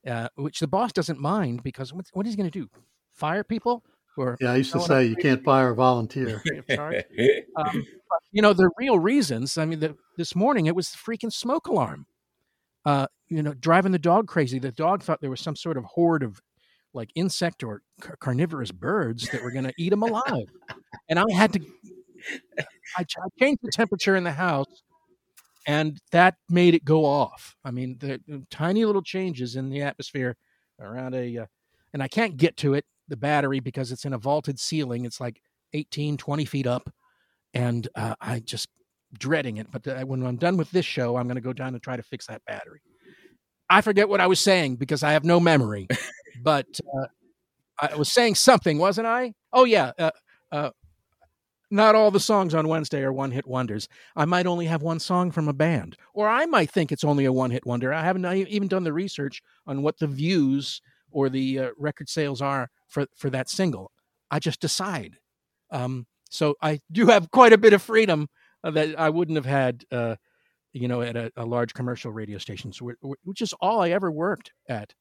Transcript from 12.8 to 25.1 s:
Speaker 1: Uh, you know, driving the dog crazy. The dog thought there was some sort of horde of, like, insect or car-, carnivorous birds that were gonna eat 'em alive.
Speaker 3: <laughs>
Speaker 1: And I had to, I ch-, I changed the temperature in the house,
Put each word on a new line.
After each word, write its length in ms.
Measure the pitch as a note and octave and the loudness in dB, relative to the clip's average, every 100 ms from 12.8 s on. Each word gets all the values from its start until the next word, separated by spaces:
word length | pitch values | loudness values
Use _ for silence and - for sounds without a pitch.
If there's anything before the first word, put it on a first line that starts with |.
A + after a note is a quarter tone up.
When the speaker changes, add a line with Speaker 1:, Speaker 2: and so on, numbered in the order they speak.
Speaker 1:
Uh, 240 | D3 C#3+ C3+ _ _ | 0 0 0 _ _
you 120 | E3 | -4
know, 100 | D3+ | -4
driving 400 | C3+ D#3+ E3+ F#3+ | -4 4 4 4
the 60 | F3+ | 0
dog 280 | D3+ F#3+ A3 | 4 2 2
crazy. 320 | F3 C3 B2+ | 0 0 -2
The 120 | C3 | -6
dog 280 | A#2 D#3+ F#3+ | -2 -2 -2
thought 180 | - D#3 | -2 -4
there 80 | C#3 | -4
was 100 | B2+ | -8
some 160 | - C#3+ | -8 -8
sort 220 | E3+ C#3+ | -6 -6
of 80 | A#2 | -6
horde 380 | - E3+ D#3+ | 0 2 2
of, 180 | B2 F#2+ _ _ _ _ _ | -2 -8 _ _ _ _ _
like, 160 | C3 G#2+ - | -14 -10 -4
insect 480 | F#3 - E3+ - | -4 -2 -4 -4
or 200 | A#2 G#2 _ _ | -12 -12 _ _
car-, 160 | - - | -20 -8
carnivorous 540 | - B2+ E3+ D#3 A2+ | -4 0 -2 -4 -8
birds 560 | F2+ A2+ G#3 C3 A#2 A#2 | -8 -4 -2 -2 -4 -6
that 120 | C3 | -6
were 80 | A#2+ | -6
gonna 200 | B2+ C3 - | -6 -6 -4
eat 160 | E3+ | 0
'em 100 | G3+ | 0
alive. 440 | A#3 A3 C4+ F3 G#2+ - - | 0 -2 -2 -4 -6 -16 -20
Speaker 3:
<laughs> 80 | - _ - _ | -20 _ -20 _
Speaker 1:
And 80 | E3 | 0
I 40 | G#3+ | 2
had 200 | F#3 G#3+ | 4 4
to, 60 | G3+ D3+ - - - _ - - - _ - - _ - F3+ | 2 -6 -20 -20 -20 _ -20 -14 -14 _ -12 -12 _ -12 -10
I 60 | |
ch-, 140 | F3 - | -8 -10
I 100 | F#3 _ | -12 _
changed 220 | C4 C#4+ | 0 0
the 80 | A3+ | -4
temperature 440 | - A3 F#3+ - F#3+ | -2 -2 0 2 2
in 80 | |
the 80 | F3 | 0
house, 520 | C#3+ F#3 C#3+ C#3 _ _ _ _ | -2 0 0 -2 _ _ _ _